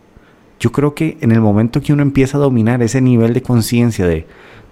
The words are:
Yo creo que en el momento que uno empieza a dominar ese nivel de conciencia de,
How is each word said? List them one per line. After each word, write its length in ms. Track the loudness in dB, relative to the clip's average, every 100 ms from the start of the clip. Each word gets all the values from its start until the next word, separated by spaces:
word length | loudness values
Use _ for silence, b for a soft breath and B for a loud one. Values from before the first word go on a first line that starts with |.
| _ _ b b b -6
Yo 120 | -4
creo 220 | -2 -2
que 240 | -2 -6 -4
en 100 | 0
el 100 | 2
momento 400 | 2 2 0 -2
que 120 | -2
uno 100 | 0
empieza 340 | 0 0 0 0
a 40 |
dominar 420 | 0 0 0 0
ese 180 | 0 0
nivel 320 | 2 2 2
de 100 | 0
conciencia 640 | 0 0 0 0 0 0 -2
de, 180 | -2 -6 B B B B